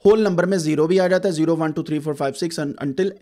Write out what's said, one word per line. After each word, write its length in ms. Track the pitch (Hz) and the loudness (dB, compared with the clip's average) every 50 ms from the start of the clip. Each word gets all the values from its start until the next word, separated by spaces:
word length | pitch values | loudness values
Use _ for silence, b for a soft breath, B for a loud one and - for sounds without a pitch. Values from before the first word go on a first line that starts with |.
| - | 4
होल 160 | 196 214 220 | 4 6 6
नंबर 240 | 214 202 180 165 175 | 4 2 2 2 2
में 120 | 180 196 185 | 2 0 0
ज़ीरो 280 | 151 156 151 147 151 | 0 0 2 2 2
भी 120 | 165 185 185 | 2 2 2
आ 100 | 185 180 | 2 2
जाता 200 | 185 185 180 196 | 2 2 0 0
है, 60 | 170 | 0
ज़ीरो, 220 | 151 160 165 170 | 0 0 0 0
वन, 160 | 160 160 156 | 0 0 -2
टू, 100 | 151 160 | -2 -4
थ्री, 160 | 156 - 151 151 | -4 -4 -6 -4
फ़ोर, 160 | 143 156 147 | -4 -6 -6
फ़ाइव, 180 | 135 143 139 | -4 -4 -6
सिक्स 280 | 135 - 180 165 165 - | -4 -4 -6 -6 -4 -6
un-, 180 | 151 143 - - | -6 -6 -6 -6
until 320 | - 143 135 185 185 196 190 - | -6 -4 -2 -2 -2 -2 -4 -4